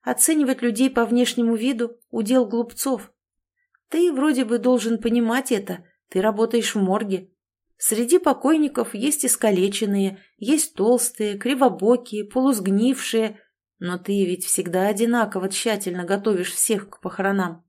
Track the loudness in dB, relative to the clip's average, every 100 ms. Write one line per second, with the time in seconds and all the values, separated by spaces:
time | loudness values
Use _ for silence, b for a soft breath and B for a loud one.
0 | -4 0 2 2 2 0 -2 2 0 2
1 | 2 2 2 0 0 0 0 -2 -4 -6
2 | _ -6 2 2 2 -2 -4 -6 -4 -4
3 | -6 _ _ _ _ _ _ _ _ 0
4 | 2 2 0 2 0 0 2 2 2 -2
5 | 0 0 2 -2 0 -4 -2 -12 b b
6 | _ 0 0 0 0 0 0 0 0 0
7 | -2 -6 -8 _ _ _ _ _ -2 -2
8 | 2 4 4 0 2 2 2 -2 -6 -4
9 | -2 -2 -2 0 2 2 0 0 -2 0
10 | -2 -4 B B 0 0 0 0 2 2
11 | 0 -4 -4 -2 -2 2 2 2 2 2
12 | 0 -8 -4 0 2 0 0 2 2 0
13 | -2 -2 -2 -6 _ _ _ _ -8 -6
14 | -2 0 0 -2 -4 -4 -2 0 0 0
15 | 0 2 0 -2 -4 -4 -2 -2 -4 -6
16 | -2 -2 0 -2 -2 -4 -2 -2 -4 -12
17 | -12 -4 -2 0 -4 -8